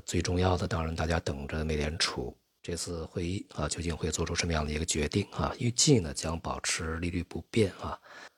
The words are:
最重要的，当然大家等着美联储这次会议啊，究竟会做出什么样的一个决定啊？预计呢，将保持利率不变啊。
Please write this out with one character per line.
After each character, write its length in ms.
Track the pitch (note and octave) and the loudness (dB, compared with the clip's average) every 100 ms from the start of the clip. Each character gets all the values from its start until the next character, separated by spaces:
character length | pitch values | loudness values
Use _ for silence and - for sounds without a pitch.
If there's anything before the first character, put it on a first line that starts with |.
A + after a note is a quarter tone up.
| - | -2
最 160 | F2+ | 0
重 160 | E2+ F2+ | 2 4
要 180 | F#2 F2+ | 4 4
的， 80 | F#2+ | 2
当 160 | E2 | 0
然 100 | D#2+ | 0
大 100 | E2 D#2+ | 0 2
家 100 | E2 | 2
等 260 | - C#2+ C#2+ | 0 -4 -4
着 160 | D#2 | -2
美 100 | D#2 | 0
联 240 | D2+ D2 E2 | 0 0 0
储 340 | - - A#1+ - _ _ | -2 -2 -6 -8 _ _
这 140 | - E2+ | -8 -6
次 280 | - E2+ D#2+ | -4 -6 -4
会 200 | G2 F2 | -2 -2
议 180 | G2 - - | -2 -4 -4
啊， 120 | D2+ | -2
究 120 | - | -2
竟 160 | E2+ D2+ | -2 -2
会 160 | E2+ | -2
做 120 | E2 | -2
出 80 | E2 | -2
什 140 | E2 F2 | 0 0
么 60 | |
样 120 | D#2+ | 0
的 60 | D2+ | 0
一 80 | D2+ | -2
个 60 | |
决 240 | E2 D#2 D2 | 0 0 2
定 180 | G2+ F#2+ | 0 0
啊？ 200 | - G#2+ - | 0 -2 0
预 140 | A#2+ | -2
计 260 | A#2+ - B2 | 4 6 6
呢， 160 | D#2 | 6
将 240 | - E2+ E2 | -4 -4 -2
保 220 | - - | -4 -4
持 380 | - - D#2+ E2 | -2 -2 -2 -2
利 120 | E2+ | -2
率 100 | F2+ | -2
不 160 | E2+ - - | -4 -8 -2
变 220 | A2+ G2 - | 2 2 0
啊。 180 | E2+ - - - - | -8 -8 -12 -18 -20